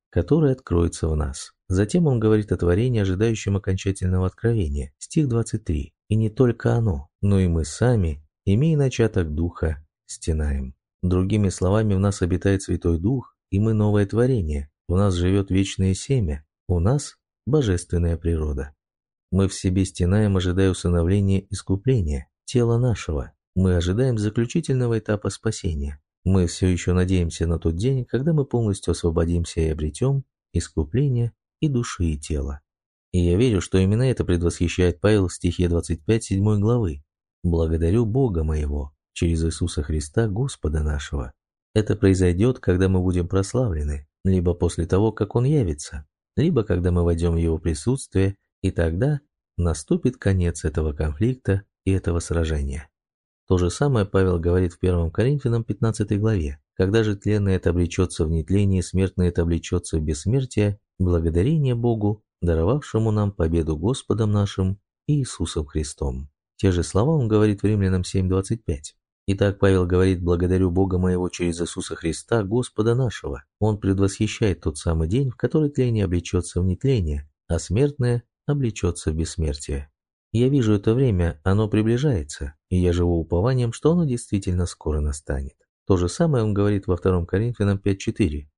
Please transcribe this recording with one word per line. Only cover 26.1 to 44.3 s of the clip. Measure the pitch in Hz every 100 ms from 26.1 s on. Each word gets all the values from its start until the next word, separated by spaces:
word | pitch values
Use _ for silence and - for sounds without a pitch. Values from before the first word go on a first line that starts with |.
| _
Мы | 87 95 87
все | - 92
еще | 90 -
надеемся | 90 90 95 85 - 85
на | 82
тот | 85 85
день, | 117 135 120
когда | 117 147
мы | 156 135
полностью | 120 113 95 -
освободимся | 82 87 82 85 85 82 -
и | 80
обретем | 76 76 - 127 139 - _ _
искупление | 85 - - 73 123 143 123 117 - _ _
и | 156
души, | 127 120 - 85
и | 73
тела. | - 76 69 69 - _ _ _ _
И | 90
я | 87 87
верю, | 131 101
что | - 95
именно | 95 107
это | 131 117 -
предвосхищает | 87 85 - 85 - 90 85
Павел | 104 107 92
в |
стихе | - 90 - 87
двадцать | 85 - 85 -
пять | 113 -
седьмой | 98 104 104
главы. | 104 120 98 69 - _ _ _
"Благодарю | 87 85 82 82 82 110 117
Бога | 120 131 82
моего | 78 76 73 73 71 - _
через | - 87 82
Иисуса | 82 - 87 -
Христа, | 73 78 - - 113
Господа | 95 135 - 78 78
нашего". | 76 73 - 76 62 - _ _ _
Это | 110 107 -
произойдет, | 98 92 92 87 120 127
когда | - 90 95
мы | 95
будем | 90 90 85
прославлены, | 95 98 120 127 78 73 71 - _
либо | 95